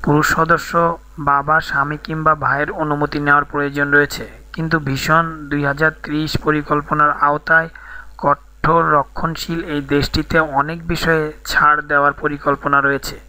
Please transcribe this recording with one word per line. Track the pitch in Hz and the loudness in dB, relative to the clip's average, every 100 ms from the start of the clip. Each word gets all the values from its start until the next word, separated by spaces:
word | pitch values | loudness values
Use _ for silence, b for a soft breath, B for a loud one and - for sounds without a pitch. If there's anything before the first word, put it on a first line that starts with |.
পুরুষ | - 147 151 | 4 4 4
সদস্য, | - 160 165 - 170 170 165 - - | 0 2 2 2 0 0 -2 -10 -6
বাবা, | 143 143 143 156 | 0 0 2 0
স্বামী | - 143 143 147 | 0 -2 -2 -4
কিংবা | - 156 156 | -6 -6 -4
ভাইয়ের | 151 131 139 147 | -4 -2 -2 -4
অনুমতি | 185 156 147 147 151 | -4 -4 -2 -2 -2
নেওয়ার | 147 143 | 2 2
প্রয়োজন | 143 143 143 143 143 | 2 -4 -4 -2 2
রয়েছে। | 143 143 - 113 - - | 4 2 -4 -12 -16 -14
কিন্তু | - 160 160 | -6 -2 0
ভিশন | 139 135 - 160 165 156 143 | 0 -4 2 2 2 -6 -6
দুই | 147 | -2
হাজার | 143 143 160 156 | -2 0 0 0
ত্রিশ | - 151 156 - | -6 -4 -2 -2
পরিকল্পনার | 151 151 147 147 147 151 147 147 | 0 -2 0 -2 -2 2 2 2
আওতায় | 147 147 - 160 165 B B B B - | 0 0 2 2 0 B B B B -4
কঠোর | - - - - - 165 165 | 0 0 -4 -4 2 2 4
রক্ষণশীল | 151 139 - 165 160 - 165 | 2 0 -4 -6 -4 -6 -6
এই | 170 147 | -4 -6
দেশটিতে | 139 143 135 - 151 165 | 0 0 2 -2 0 0
অনেক | 156 139 147 170 165 | 2 0 -2 -4 -4
বিষয়ে | 170 165 160 151 - - | -2 2 0 0 -8 -4
ছাড় | - 151 147 | 2 4 4
দেওয়ার | 147 147 143 | 2 2 2
পরিকল্পনা | 143 147 143 143 139 143 143 | 2 -4 -2 -2 0 2 2
রয়েছে। | 139 139 - - | 2 0 -4 -12